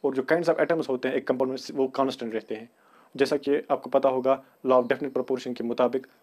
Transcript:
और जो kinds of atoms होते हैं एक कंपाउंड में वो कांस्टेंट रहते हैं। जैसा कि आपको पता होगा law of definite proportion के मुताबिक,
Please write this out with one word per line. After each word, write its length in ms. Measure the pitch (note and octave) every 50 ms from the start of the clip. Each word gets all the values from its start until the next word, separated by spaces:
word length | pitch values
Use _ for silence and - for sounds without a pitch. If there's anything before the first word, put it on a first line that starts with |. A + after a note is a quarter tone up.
| -
और 100 | C#3 C3
जो 80 | C3+
kinds 340 | C3 - D#3+ E3+ E3+ E3 E3
of 40 | -
atoms 300 | D3+ C#3+ E3+ D#3+ C3+ -
होते 180 | C3 B2+ -
हैं 80 | C3 C#3+
एक 120 | C3 C3+
कंपाउंड 260 | - C3 B2+ C3+ C3 C3
में 240 | B2+ - - -
वो 100 | C#3+ C3+
कांस्टेंट 460 | C3 C3+ - C3+ C3+ B2+ - A#2+ A2+ A2
रहते 220 | A2 - - A2
हैं। 140 | G#2+ A#2 - _ _ _ _ _ - _ _ _
जैसा 220 | C3 C#3 C3+ D3+
कि 180 | C#3 - C#3 C#3+ D3+ - -
आपको 180 | C#3+ - - B2+
पता 200 | C#3 C3+ C3+ C3+
होगा 340 | C3 C3 B2+ C3+ C3+ C3+ - _ _ _ -
law 180 | C3 B2+ B2+ B2
of 80 | A#2+
definite 260 | C3 - D3 C3+ -
proportion 400 | C3 B2 - C3 B2 - C3 B2
के 60 | - A#2
मुताबिक, 440 | A#2 A#2+ A#2 B2+ A#2+ B2 C3 C3+ - _ _